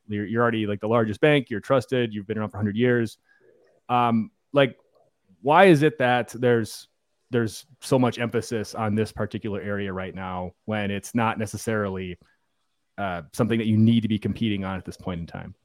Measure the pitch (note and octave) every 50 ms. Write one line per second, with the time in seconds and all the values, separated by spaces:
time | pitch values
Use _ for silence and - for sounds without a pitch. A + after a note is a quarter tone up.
0 | _ - G#2 G#2 G#2 F#2 A2+ A#2 A#2+ A#2 A2+ A2+ G#2+ G2+ G#2 G2+ - G#2+ A2+ A#2+
1 | A2+ G#2+ G2+ - - D3+ D3 C#3+ B2 - A#2+ G2+ - - C#3 C3 A#2 - C3 B2+
2 | A#2+ A2+ G#2+ G#2+ G2 F#2+ G#2+ G#2+ G#2+ G2+ - F#2 A2 G#2 G2 A2 B2 B2 B2 A#2+
3 | A#2 G#2 - _ _ _ _ _ _ _ _ _ _ _ _ _ _ - A#2+ A#2+
4 | A#2+ A#2+ A#2 A2+ G#2+ - _ _ _ _ - C#3+ C#3 B2 - _ _ _ _ _
5 | _ _ _ _ _ _ _ _ - C3+ D3+ F3 G3 G3 E3+ C#3 D3+ D#3 D3+ -
6 | C3 B2 B2 B2 A#2 - - A#2 B2 B2 A#2+ A#2 A2 - - - - _ _ _
7 | _ _ _ _ _ - B2 A#2+ A#2 G#2+ - - - _ - _ - - C#3 C3
8 | B2+ A#2+ A2 - A#2+ A2+ G2+ A#2 G#2+ - B2 A2 G2+ - - - A2 G#2+ G#2 A2
9 | G#2+ - - - G#2+ G2+ - G#2+ - A2 G2 G2 F#2+ G2+ G2+ G2+ G2+ G2 F#2 F#2
10 | F#2 F#2+ E2 F#2 F#2+ F#3 F#2 F2+ F2+ F#2 - _ - - G#2+ G#2+ G#2 G2 G2+ G2+
11 | - - - A#2+ A2+ A2 A2 G2+ A2 G2+ - G#2 - A#2 A2+ G#2+ G#2 G2 F#2+ F#2
12 | F#2+ F2+ F2 - _ _ _ _ _ _ _ _ _ _ _ _ _ _ - -
13 | G2+ G2 F2+ E2+ D#2 - - - B2 G#2+ A#2 A2+ A2+ A2+ A2 G#2+ A2 A2 A#2 A#2
14 | G#2+ G#2+ G#2+ G#2 - G2+ G2 - A#2 A2 G#2 G2 F#2+ F#2+ F#2+ F#2 F2 - E2 -
15 | - F#2 F2+ E2+ E2+ D#2 - F#2 F#2 F#2+ F#2+ _ _